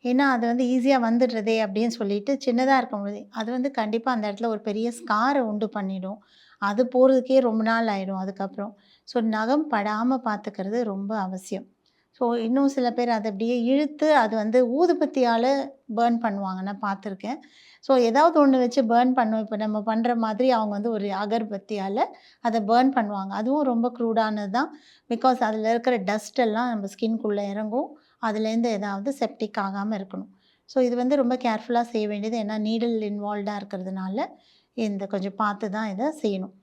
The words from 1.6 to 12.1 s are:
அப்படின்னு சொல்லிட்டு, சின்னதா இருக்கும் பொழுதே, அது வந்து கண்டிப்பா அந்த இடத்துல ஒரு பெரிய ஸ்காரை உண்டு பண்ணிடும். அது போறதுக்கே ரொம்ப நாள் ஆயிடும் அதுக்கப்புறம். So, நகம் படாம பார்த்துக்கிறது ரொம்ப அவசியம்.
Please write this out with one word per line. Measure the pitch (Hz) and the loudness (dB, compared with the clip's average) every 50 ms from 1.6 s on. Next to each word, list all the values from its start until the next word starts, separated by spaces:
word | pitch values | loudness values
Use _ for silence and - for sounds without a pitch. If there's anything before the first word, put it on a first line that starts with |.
| 220 | 0
அப்படின்னு | 202 196 214 226 240 226 - | 0 0 -2 -2 -2 -2 -2
சொல்லிட்டு, | 220 196 202 208 202 269 277 269 - | -2 -2 -2 -2 0 -2 -2 0 0
சின்னதா | 262 240 240 254 262 269 | 0 0 2 4 4 4
இருக்கும் | 262 240 233 - 208 | 4 2 0 -6 -8
பொழுதே, | 202 202 208 208 208 - | -6 -8 -8 -10 -14 -14
அது | - 226 220 226 | -10 -8 -6 -4
வந்து | 247 254 254 277 | -4 -2 -4 -2
கண்டிப்பா | 269 - 220 214 214 233 226 - 247 | -2 -2 -4 -2 -2 -2 -2 -2 -2
அந்த | 226 214 208 202 | -2 -2 -4 -4
இடத்துல | 208 226 | -2 -2
ஒரு | 233 220 208 | -2 -2 -2
பெரிய | 214 214 202 214 226 233 233 233 | -4 -4 -4 -2 -2 -4 -4 -8
ஸ்காரை | - - 214 208 233 262 285 285 | -4 -2 0 2 2 2 2 2
உண்டு | 247 220 208 208 220 208 | 0 0 -2 -2 -4 -4
பண்ணிடும். | - 208 196 190 190 190 185 190 202 226 _ _ _ _ _ _ _ _ | -4 -6 -6 -6 -6 -6 -8 -10 -12 -12 _ _ _ _ _ _ _ _
அது | 202 202 208 214 254 247 - | -4 -2 2 2 0 2 6
போறதுக்கே | 254 254 269 269 254 247 262 262 269 | 6 6 8 6 4 4 4 4 4
ரொம்ப | 262 240 220 220 220 | 4 4 2 2 0
நாள் | 220 226 226 233 | 2 0 0 0
ஆயிடும் | 220 208 196 190 185 196 190 190 | 0 -2 -2 -4 -4 -6 -6 -6
அதுக்கப்புறம். | 190 190 - 196 190 196 - 196 214 - _ _ _ _ _ _ | -8 -6 -6 -8 -8 -6 -8 -10 -10 -10 _ _ _ _ _ _
So, | - - 247 226 | -4 -4 -2 0
நகம் | 226 214 214 220 226 269 294 311 294 | 0 0 0 0 2 2 0 0 0
படாம | 269 214 202 208 214 214 233 254 269 247 247 | -2 -2 0 0 -2 0 0 0 0 0 0
பார்த்துக்கிறது | 226 208 208 208 220 202 - 185 190 214 240 240 | -2 -4 -4 -6 -10 -8 -6 -6 -4 -2 -2 -2
ரொம்ப | 220 196 196 196 202 220 214 | -2 -4 -4 -4 -4 -4 -4
அவசியம். | 190 185 190 185 185 - 208 185 - _ _ _ _ _ _ _ _ _ | -4 -4 -6 -10 -8 -8 -8 -8 -8 _ _ _ _ _ _ _ _ _